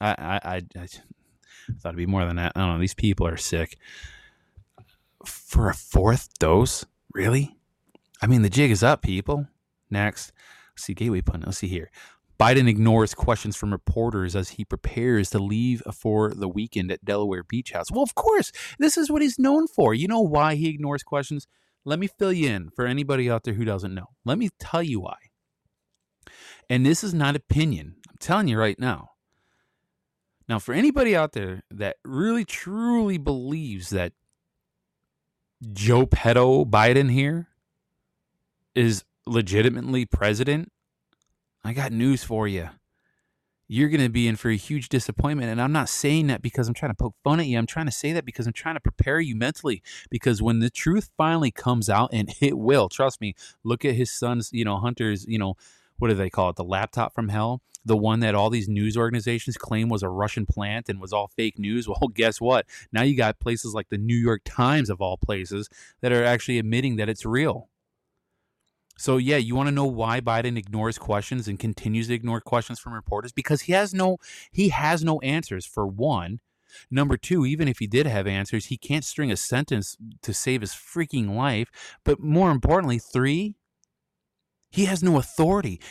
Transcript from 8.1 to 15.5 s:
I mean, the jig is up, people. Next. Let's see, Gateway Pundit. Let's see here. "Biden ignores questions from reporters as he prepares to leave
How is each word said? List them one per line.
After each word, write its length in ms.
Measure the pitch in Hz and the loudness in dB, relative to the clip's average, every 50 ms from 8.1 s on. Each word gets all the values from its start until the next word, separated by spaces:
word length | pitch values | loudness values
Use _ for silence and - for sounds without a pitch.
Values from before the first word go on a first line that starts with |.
| _ _ | _ _
I 60 | 101 | 2
mean, 160 | 110 127 120 107 | 4 6 6 6
the 60 | 98 | 4
jig 220 | 92 135 147 131 | 4 4 4 4
is 120 | 107 92 113 | 4 4 4
up, 180 | 131 147 - | 4 4 2
people. 460 | - 101 92 95 98 - 147 147 139 - _ _ _ _ _ _ _ _ | 0 -2 -2 -2 -2 -2 -4 -4 -4 -8 _ _ _ _ _ _ _ _
Next. 420 | 104 101 104 104 - - - - _ _ - - - - - _ _ | -2 0 0 0 -2 -6 -14 -18 _ _ -20 -20 -20 -20 -20 _ _
Let's 100 | - - | -14 -10
see, 100 | - 92 | -10 -6
Gateway 280 | - 107 117 101 90 | -4 -2 0 0 0
Pundit. 260 | - - - 82 78 | 0 -2 -2 -2 -6
Let's 100 | - 95 | -8 -6
see 100 | - 101 | -6 -6
here. 240 | 90 92 85 78 - _ - - - _ _ _ _ _ - | -6 -6 -8 -8 -12 _ -20 -20 -20 _ _ _ _ _ 2
"Biden 300 | 110 120 131 135 127 120 | 4 6 6 6 6 4
ignores 440 | 107 107 110 110 110 113 110 104 - | 4 4 4 6 6 6 4 2 0
questions 440 | - - - 113 - - 107 - | -2 0 0 0 0 -2 -6 -6
from 160 | - - 104 98 | -4 -4 -4 -4
reporters 600 | - - - - 117 113 117 110 98 92 90 87 | -2 -4 -2 -2 0 0 0 0 -2 -2 -2 -2
as 180 | 98 92 - | -4 -4 -4
he 120 | - - 101 | -8 -10 -8
prepares 680 | - - - - - - 113 120 127 120 104 95 - | -8 -8 -6 -6 -6 -4 0 2 2 4 2 2 2
to 80 | - 101 | 0 -2
leave 440 | 98 98 | 0 0